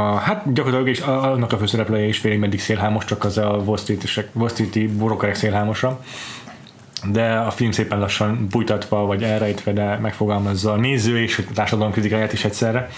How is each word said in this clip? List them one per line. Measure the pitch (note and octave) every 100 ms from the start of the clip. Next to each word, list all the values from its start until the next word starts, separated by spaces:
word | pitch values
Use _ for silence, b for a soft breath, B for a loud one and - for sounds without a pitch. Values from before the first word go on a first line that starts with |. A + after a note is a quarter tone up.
| G#2
hát | G#2 E3+ G#3 D3
gyakorlatilag | B2 C3 B2+ C3
is | A#2
a, | - C3+ C3+
annak | C3 A#2
a | G#2+
főszereplője | G#2 A2+ A2 A2 G#2+
is | G#2
félig | A2 G#2
meddig | G#2 G2+
szélhámos, | - G#2+ G#2+ A2
csak | - G#2
az | G#2 G#2
a | G#2 G#2
Wall | G2+ G#2
Street-esek, | - G2+ G2+ - G#2
Wall | A2 A#2
Street-i | - G#2 A2 G#2+
brókerek | G#2 A2 G#2+ G2+
szélhámosa. | F#2+ G#2+ G2+ G#2 G#2+ B2+ B2+ B B B B B B B - - - F#2+
De | G#2+ A2+
a | A2+ A2+
film | - A#2+
szépen | G2+ G#2+ G2+
lassan | G2 - G#2 A#2+ G2+
bújtatva, | A2 A2+ G#2 - G#2 G2+
vagy | G2
elrejtve, | A2+ G#2+ G#2+ G2 -
de | G2+ G#2 G#2
megfogalmazza | A2 - G#2 G2+ G2+ G2 G#2+
a | G#2
néző | B2+ C3+ A2 A#2
és | A2+ -
a | G2
társadalom | G#2+ G#2 G#2+ G#2+
kritikáját | G2+ G#2 A2 G#2+
is | G#2+
egyszerre. | G#2+ - A2+ A#2+ B2